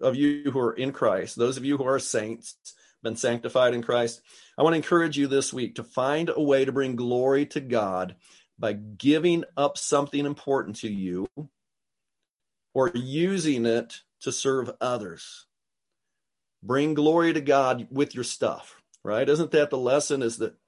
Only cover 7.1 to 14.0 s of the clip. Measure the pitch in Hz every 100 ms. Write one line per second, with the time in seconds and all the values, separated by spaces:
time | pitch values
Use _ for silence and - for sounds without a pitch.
7.1 | 123 131 139 143 151 135 117 98 92 92
8.1 | 90 _ - _ - 107 104 107 101 139
9.1 | 156 175 170 - - 143 143 - 147 143
10.1 | 143 143 143 - 135 98 104 110 101 92
11.1 | 90 98 - 147 _ _ _ _ _ _
12.1 | _ _ _ _ _ _ 135 127 120 127
13.1 | 147 180 196 156 127 117 113 117 -